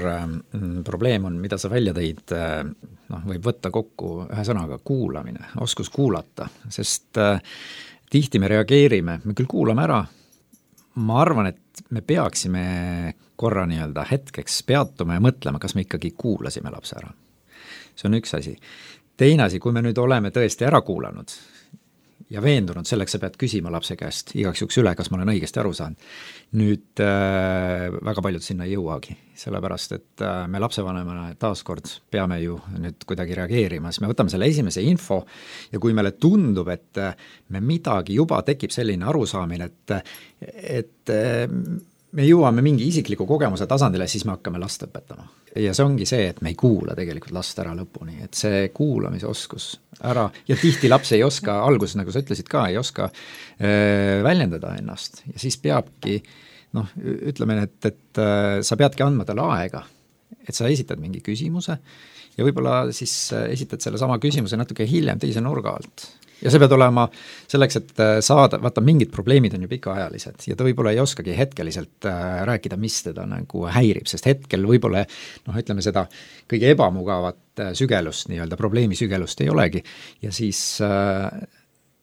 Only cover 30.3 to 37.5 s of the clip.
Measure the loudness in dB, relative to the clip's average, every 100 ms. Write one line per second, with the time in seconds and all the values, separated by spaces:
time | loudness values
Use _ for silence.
30.3 | -6 -6 -4 -4 -4 -6 -6 -8 -8 -10
31.3 | -4 -4 -4 -8 -10 -10 -18 -6 -2 -2
32.3 | -2 -4 -8 -10 -10 -10 -12 -10 -8 -6
33.3 | -6 -2 0 0 -2 -8 -6 -4 0 0
34.3 | 2 2 2 0 0 2 0 0 -4 -4
35.3 | -18 -20 -20 -10 -2 0 2 0 2 4
36.3 | 6 4 2 -2 -6 _ -6 -6 -6 -16
37.3 | -20 -10